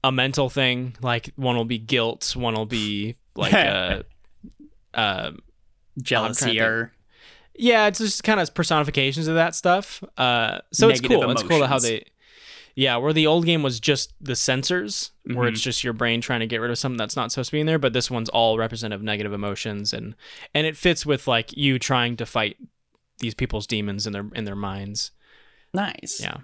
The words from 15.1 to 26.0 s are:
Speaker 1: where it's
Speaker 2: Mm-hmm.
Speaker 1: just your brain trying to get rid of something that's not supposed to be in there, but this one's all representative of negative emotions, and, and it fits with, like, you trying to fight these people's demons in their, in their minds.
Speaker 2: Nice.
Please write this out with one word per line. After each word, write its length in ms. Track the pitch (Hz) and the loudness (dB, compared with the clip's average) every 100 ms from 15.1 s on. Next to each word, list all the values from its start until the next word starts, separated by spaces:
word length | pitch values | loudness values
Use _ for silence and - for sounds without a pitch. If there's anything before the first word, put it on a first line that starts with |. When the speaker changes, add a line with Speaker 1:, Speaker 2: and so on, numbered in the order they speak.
| _ | _
Speaker 1:
where 240 | - 120 120 | -8 0 0
it's 120 | 110 | 0
Speaker 2:
Mm-hmm. 40 | |
Speaker 1:
just 180 | 131 - | -4 -2
your 120 | 123 | -4
brain 260 | 113 120 117 | 0 0 0
trying 200 | 113 123 | 0 -2
to 60 | 113 | 0
get 120 | 117 | -2
rid 100 | 120 | -2
of 60 | 120 | -2
something 200 | 135 120 | -2 -2
that's 180 | 107 - | -4 -4
not 160 | 117 | -4
supposed 160 | - 123 | -4 -2
to 80 | 151 | 0
be 40 | |
in 60 | 156 | 2
there, 120 | 160 | 2
but 160 | 135 | 2
this 160 | 123 - | 0 -2
one's 180 | 120 113 | -4 0
all 300 | 117 113 110 | 4 4 4
representative 420 | 113 113 113 101 | -2 -4 -6 -6
of 40 | |
negative 280 | 107 104 104 | -4 -4 -4
emotions, 600 | 101 101 95 113 104 104 | -4 -4 -4 -6 -6 -6
and, 200 | 113 110 - - - - | -6 -10 -14 -20 -20 -6
and 120 | 147 156 | -2 -2
it 100 | 151 | 0
fits 300 | 180 160 151 | 2 2 0
with, 200 | 139 - | 0 2
like, 300 | 117 - - | 0 0 -2
you 220 | 143 131 | 0 0
trying 380 | - 131 120 117 | 2 2 2 -2
to 80 | 113 | -4
fight 300 | 117 107 - - _ _ _ _ - | -2 -2 -4 -20 _ _ _ _ -8
these 120 | 117 | -8
people's 320 | - 127 110 104 | -4 -4 -4 -4
demons 400 | 110 104 101 107 | -4 -4 -4 -6
in 60 | |
their, 140 | 101 104 | -6 -8
in 100 | 117 | -8
their 100 | 104 | -6
minds. 560 | 98 101 98 196 208 - _ _ _ _ _ _ | -6 -6 -6 -8 -8 -10 _ _ _ _ _ _
Speaker 2:
Nice. 480 | 185 202 - | -6 -6 -8